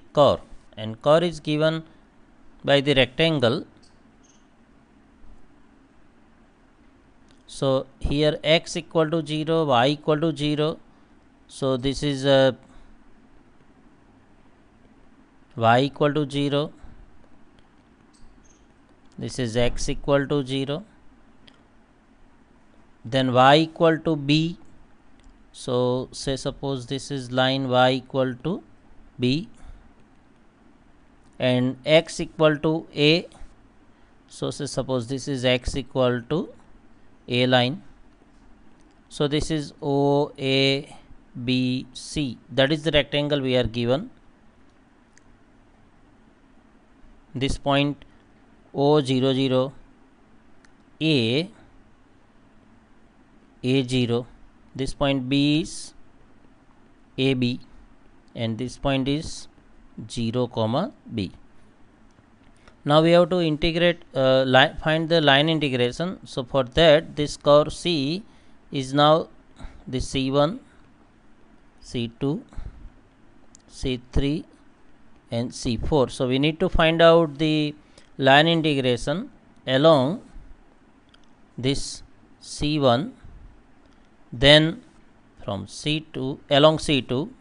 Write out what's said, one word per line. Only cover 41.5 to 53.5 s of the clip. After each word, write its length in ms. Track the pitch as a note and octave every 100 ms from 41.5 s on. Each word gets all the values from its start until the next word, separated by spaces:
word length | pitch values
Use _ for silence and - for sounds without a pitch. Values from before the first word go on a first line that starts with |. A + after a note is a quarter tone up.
| B2+ B2+ B2+ -
C, 460 | - - D#3+ C#3 A2 -
that 200 | B2+ C3+
is 100 | D#3
the 80 | D#3
rectangle 500 | D3 C3 C#3+ D3 D3
we 160 | C3 B2+
are 120 | A2+
given. 420 | A#2 A#2+ C3+ A#3+ - _ _ - _ - _ _ _ _ _ _ - _ _ _ _ _ _ _ _ _ _ _ _ _ _ _ _ - - _ C3+
This 240 | C3+ -
point 460 | C#3+ C#3 C#3+ C#3 - - _ _ _ - _
O 280 | C#3 C#3+ D3+
zero 320 | C3 C3 C3 C3
zero 360 | C3+ C3 C3+ - - - _ _ _ - - - - _ _ -
A, 520 | D#3 C#3+ A2+ C3+ F#3+ - - - - _ _ _ _ _ _ - _ - _ - - _ _ - _